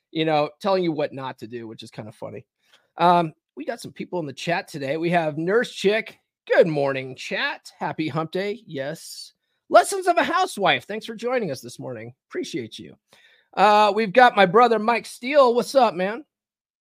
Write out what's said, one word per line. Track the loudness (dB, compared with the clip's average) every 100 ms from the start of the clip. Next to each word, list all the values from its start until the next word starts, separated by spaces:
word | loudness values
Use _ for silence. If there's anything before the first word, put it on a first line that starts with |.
| _
you | -4 0
know, | 0 0 -4
telling | -2 0
you | 0
what | -2 -4
not | -6 -12 -12
to | -14
do, | -12 -14
which | -16
is | -18
kind | -16 -16
of | -14
funny. | -14 -16 -20 _ _ _ _ 2
Um, | 4 4 2 -6 _ -14
we | -10
got | -10
some | -12
people | -14 -10 -8
in | -8
the |
chat | -8 -4 -4 -6
today. | -8 -6 -4
We | 0
have | 0 0 -4
Nurse | 0 0 0
Chick. | -2 0 0 -4 -14 _ _ 0
Good | 4 4
morning, | 4 0 -2 -6 -12
chat. | -8 -4 -4 -6 -14 -8
Happy | -6 -4 -4
hump | -4 -4
day. | -4 -6 -8 -10
Yes. | -10 -8 -10 -14 -18 -20 _ _ _ 2
Lessons | 4 4 -2 0
of | 0
a |
Housewife. | 0 0 -2 -2 0 0 -2
Thanks | -12 -10
for | -8
joining | -4 -4 -4
us | -8
this | -12 -14
morning. | -14 -12 -16 -20 _
Appreciate | -10 -8 -10 -10 -14
you. | -20 -20 _ _ _ _ _
Uh, | 2 4 6 4
we've | 2 2
got | 6 6 6
my | 6
brother, | 6 6 4
Mike | 0 -2 -4
Steele. | -10 2 6 6
What's | 4 2 4
up, | 2
man? | 2 -4 -6 -14 _ _ _ _ _